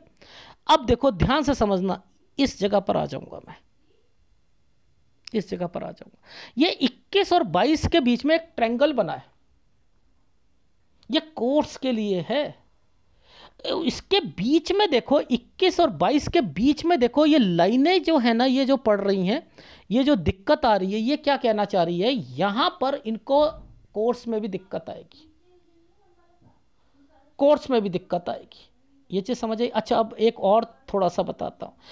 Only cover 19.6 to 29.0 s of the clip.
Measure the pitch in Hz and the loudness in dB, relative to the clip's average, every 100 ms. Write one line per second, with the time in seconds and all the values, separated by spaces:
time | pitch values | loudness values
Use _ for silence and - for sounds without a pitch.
19.6 | - - - 214 269 277 156 - - 302 | -20 -20 -2 0 2 2 0 -2 0 0
20.6 | 240 202 190 214 220 294 277 269 254 214 | 2 2 0 -2 -2 -2 0 0 0 0
21.6 | 202 196 170 175 214 269 127 127 196 202 | 0 0 0 0 0 -2 -6 -4 -2 0
22.6 | 349 - 262 285 220 226 - 277 302 - | -2 -2 -4 -4 -6 -8 0 2 2 -2
23.6 | - - _ 208 226 240 233 220 214 185 | -16 -20 _ -4 -2 -2 -6 -6 -6 -10
24.6 | - - - 175 - - 320 _ 359 359 | -10 -12 -10 -16 -18 -20 -20 _ _ _
25.6 | 349 339 339 403 403 359 349 339 330 _ | _ _ _ _ _ _ _ _ _ _
26.6 | _ _ _ _ _ _ _ - 285 294 | _ _ _ _ _ _ _ 0 2 2
27.6 | - 240 196 175 - 175 - - - - | 0 -2 -2 -6 -6 -6 -6 -12 -14 -20
28.6 | _ _ _ _ | _ _ _ _